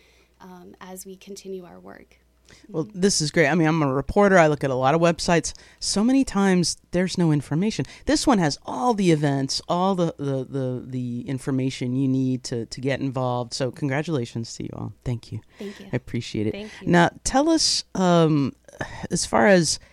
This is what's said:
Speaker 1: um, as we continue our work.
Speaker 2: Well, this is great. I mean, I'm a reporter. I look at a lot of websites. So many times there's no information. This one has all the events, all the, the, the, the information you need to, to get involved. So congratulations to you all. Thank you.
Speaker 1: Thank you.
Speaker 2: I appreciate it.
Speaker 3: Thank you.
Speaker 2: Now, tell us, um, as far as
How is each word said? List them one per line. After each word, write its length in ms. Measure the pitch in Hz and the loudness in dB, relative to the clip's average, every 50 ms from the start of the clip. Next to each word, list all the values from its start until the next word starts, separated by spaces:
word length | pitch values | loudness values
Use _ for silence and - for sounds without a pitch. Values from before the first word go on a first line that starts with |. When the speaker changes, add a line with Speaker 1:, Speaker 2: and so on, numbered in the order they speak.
| _ _ _ _ _ _ _ _ - | _ _ _ _ _ _ _ _ -20
Speaker 1:
um, 340 | 185 185 180 175 196 - - | -20 -20 -20 -20 -20 -20 -20
as 280 | 190 185 185 185 - | -18 -18 -16 -16 -16
we 100 | 196 190 | -18 -20
continue 480 | 185 - 196 202 190 - 190 190 185 175 | -20 -18 -18 -18 -16 -14 -12 -12 -12 -14
our 160 | 170 180 185 | -16 -20 -20
work. 380 | 180 190 - - - - _ _ _ _ _ _ _ _ - - - - | -20 -20 -20 -20 -20 -20 _ _ _ _ _ _ _ _ -20 -20 -18 -8
Speaker 2:
Well, 180 | 202 160 156 - - | -6 -6 -6 -6 -4
this 260 | 180 180 202 - - | 0 0 0 2 0
is 120 | 156 147 - | -2 0 2
great. 160 | 175 156 135 | 2 2 4
I 80 | 156 | 4
mean, 100 | 175 160 | 4 2
I'm 160 | 156 160 165 147 | 2 2 2 2
a 100 | 139 131 | 0 0
reporter. 460 | 139 143 - - 208 202 202 190 180 | -2 -2 0 2 4 4 6 6 6
I 80 | 160 | 6
look 160 | 156 151 - 151 | 4 4 2 -2
at 80 | 135 | -2
a 40 | 131 | -2
lot 180 | 127 131 131 151 | 0 2 2 2
of 60 | 165 | 4
websites. 520 | 170 170 170 - - - 175 165 - - - - - - - - | 4 2 2 0 0 0 2 0 0 -2 -6 -14 -18 -20 -18 -10
So 240 | - - - 196 214 | -6 -4 0 2 2
many 180 | 247 262 269 262 | 4 4 2 2
times 520 | - - 202 196 196 185 180 165 - - - _ _ - | 2 2 2 4 4 4 4 2 0 -2 -8 _ _ -2
there's 260 | 175 185 175 - 185 | -2 -2 -2 0 0
no 140 | 175 160 151 | 2 2 2
information. 540 | 147 135 - 143 160 196 220 - - 135 - - - - | 2 0 -2 -2 -2 -2 -2 -2 -4 -6 -8 -10 -8 -2
This 200 | - 294 - - | -2 0 2 4
one 140 | 226 247 196 | 4 4 4
has 180 | 170 147 135 - - | 4 2 -2 -4 -8
all 300 | - - 247 247 247 233 | -10 -6 -2 0 0 0
the 160 | 202 196 175 | 2 4 4
events, 500 | 160 147 156 143 139 135 135 135 - - - - | 4 4 2 0 0 0 -2 -4 -4 -6 -4 -2
all 280 | 165 175 185 196 196 | -2 0 0 0 0
the, 180 | 180 175 165 - | 0 -2 -2 -4
the, 300 | - 143 139 135 135 131 - | -4 -6 -4 -4 -4 -6 -6
the, 360 | - 139 131 127 127 123 - | -6 -6 -4 -4 -6 -6 -8
the 340 | 135 131 127 123 123 120 120 120 - | -8 -8 -6 -6 -6 -6 -8 -8 -8
information 680 | 139 127 - 147 135 127 131 135 - - 135 123 123 | -8 -6 -4 -4 -2 -2 -2 -2 -4 -4 -4 -4 -2
you 100 | 131 139 | 0 0
need 380 | 131 131 131 131 131 127 123 - | 0 0 0 0 0 -2 -4 -6
to, 200 | - 131 117 113 | -6 -6 -6 -6
to 140 | - - 135 | -8 -10 -6
get 200 | 123 139 131 120 | -4 -4 -4 -2
involved. 520 | 135 139 120 135 127 127 123 123 120 117 - | -4 -4 -4 -2 -2 -2 -2 -4 -6 -6 -6
So 200 | - 135 123 117 | -6 -6 -6 -4
congratulations 840 | - 151 139 131 143 156 - 160 131 120 - - 117 113 - - | -4 -4 -4 -2 -4 -4 -2 -4 -4 -4 -4 -6 -8 -8 -8 -10
to 80 | - - | -12 -12
you 80 | - - | -10 -10
all. 180 | - 117 110 107 _ - | -10 -10 -10 -12 _ -8
Thank 280 | 131 120 113 - - 117 | -6 -6 -6 -8 -10 -14
you. 80 | 110 - _ _ - | -14 -14 _ _ -14
Speaker 1:
Thank 220 | 208 202 202 - | -14 -14 -14 -16
you. 60 | 196 196 - | -10 -8 -8
Speaker 2:
I 40 | |
appreciate 500 | 127 - - - 117 110 - - 113 104 | -8 -6 -6 -8 -8 -8 -6 -6 -4 -4
it. 60 | 110 - | -4 -4
Speaker 3:
Thank 180 | 202 208 107 - - 196 | -6 -10 -14 -16 -8 -2
you. 40 | |
Speaker 2:
Now, 240 | 170 165 175 170 - - - - | 2 4 4 4 2 0 -4 -4
tell 240 | - - 262 294 330 | 0 2 2 4 4
us, 320 | 330 311 - - - - - _ - | 2 2 2 0 -2 -2 -6 _ -2
um, 580 | 185 190 180 175 170 165 156 156 147 139 113 - _ _ - - - - - - - - - | 0 2 4 6 6 6 4 4 2 0 -2 -4 _ _ -18 -14 -14 -12 -12 -12 -14 -8 -6
as 160 | 180 165 - | -6 -4 -2
far 220 | - - 220 226 214 | 0 2 4 6 6
as 320 | 196 180 160 147 - - - - | 6 6 4 2 -2 -6 -8 -14